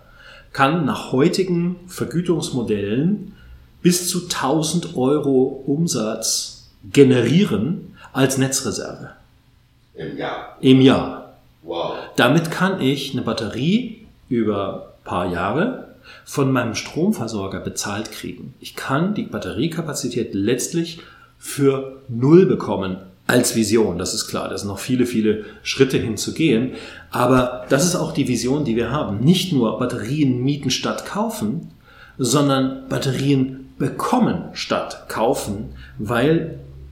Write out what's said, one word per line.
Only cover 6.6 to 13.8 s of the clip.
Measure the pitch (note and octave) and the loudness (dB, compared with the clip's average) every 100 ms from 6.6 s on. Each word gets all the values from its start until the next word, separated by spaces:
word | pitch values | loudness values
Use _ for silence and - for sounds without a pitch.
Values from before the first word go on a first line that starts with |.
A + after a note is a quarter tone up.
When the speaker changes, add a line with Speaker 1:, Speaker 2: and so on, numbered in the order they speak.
| - _ G2 | -20 _ 4
Speaker 1:
generieren | C#3+ C3 B2+ A2+ E3 G3+ G#2 B2+ G#3 - - - | 8 8 8 4 4 4 2 -2 -4 -10 -20 -8
als | C3 C3+ C3 | 0 0 2
Netzreserve. | C3 - G#2+ - - - - - _ _ _ _ _ _ _ - | 0 -2 -4 -6 -8 -12 -16 -20 _ _ _ _ _ _ _ -14
Speaker 2:
Im | - - | -10 -8
Jahr? | - - - - | -8 -8 -12 2
Speaker 1:
Im | C3+ C3 | 6 8
Jahr. | C3 F#2+ E2 - - - _ _ | 8 6 0 -8 -16 -20 _ _
Speaker 2:
Wow. | - E2+ E2+ - - - | -8 -6 -6 -8 -4 2
Speaker 1:
Damit | B2 D#3 D#3+ | 4 4 2
kann | - F#3 F#3+ | 0 0 0
ich | C3 C#3 - | 0 0 -4
eine | B2+ | -4
Batterie | A2+ G#2+ G#2 A2 D3+ A3 | -4 -4 -4 -2 2 2